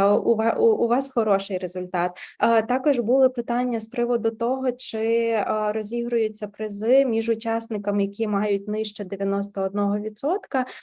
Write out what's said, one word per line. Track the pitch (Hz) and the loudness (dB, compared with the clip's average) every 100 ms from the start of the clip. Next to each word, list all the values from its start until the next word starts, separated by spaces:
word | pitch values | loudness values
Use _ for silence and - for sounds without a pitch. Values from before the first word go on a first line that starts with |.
у | 202 202 214 | 6 4 2
ва-, | 214 226 - | 2 2 4
у, | 226 | 4
у | 214 226 | 4 2
вас | 247 269 | 0 0
хороший | 247 214 196 202 185 | 0 2 2 0 -4
результат. | 180 185 180 180 175 - - - | -4 -6 -4 -2 -2 -4 -14 0
Е, | 233 226 | 2 4
також | 220 262 294 247 | 2 0 2 2
були | 214 262 262 | 2 4 4
питання | 254 233 240 254 233 | 2 -2 -2 0 -4
з | 220 | -4
приводу | - 240 233 220 | -4 0 0 -2
того, | 220 233 262 262 | -2 -2 -2 -2
чи, | 247 - 220 220 233 226 | -4 -6 -4 0 0 0
е, | 220 - 214 214 | 0 0 0 -2
розігруються | 214 202 240 240 233 214 208 208 | -2 -4 -4 -2 0 0 -4 -10
призи | - 214 202 220 269 | -6 -8 -4 2 4
між | 269 220 226 | 4 0 0
учасниками, | 220 226 226 226 214 208 202 | -2 -2 -4 -4 -6 -2 0
які | 202 202 214 | 0 -2 -2
мають | 202 214 202 202 | 0 0 0 -2
нижче | 214 214 - | -4 -4 -6
дев'яносто | 185 196 196 196 202 202 | -8 -4 -2 -2 -4 -4
одного | 190 202 202 208 | -4 0 0 0
відсотка, | 214 214 285 392 - 262 254 - | -4 -6 -4 -4 -2 -4 -4 -8